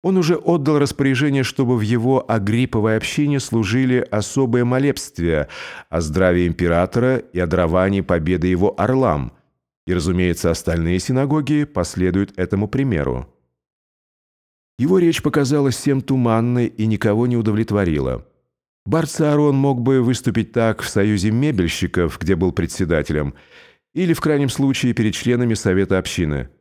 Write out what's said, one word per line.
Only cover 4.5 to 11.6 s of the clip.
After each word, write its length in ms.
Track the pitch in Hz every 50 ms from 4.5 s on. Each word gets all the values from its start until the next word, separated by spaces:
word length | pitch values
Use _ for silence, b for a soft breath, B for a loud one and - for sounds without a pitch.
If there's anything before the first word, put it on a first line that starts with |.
| 117 123 120
молебствия 800 | 120 127 127 139 143 127 - - - _ - 85 85 80 76 71 B B B B B B B B B
о 120 | 78 87
здравии 460 | 82 76 73 92 92 90 87 90 87
императора 720 | 87 80 85 87 87 85 85 90 92 - 117 120 127 131
и 220 | 123 - - - 90
о 60 | 90
даровании 560 | 85 92 90 87 82 82 90 92 98 101 98
победы 460 | 92 - 90 85 78 85 90 90 82
его 260 | 92 92 87 95 - - -
орлам – 500 | 98 113 127 131 131 107 78 73 65 60 - _ _ _ _ _ _ _ _ _ _
и, 60 | - 90
разумеется, 580 | 90 76 92 87 90 90 90 85 - - 85
остальные 480 | 82 - - 87 82 85 82 82 90 92
синагоги 640 | - - 127 127 139 139 151 156 143 123 151 147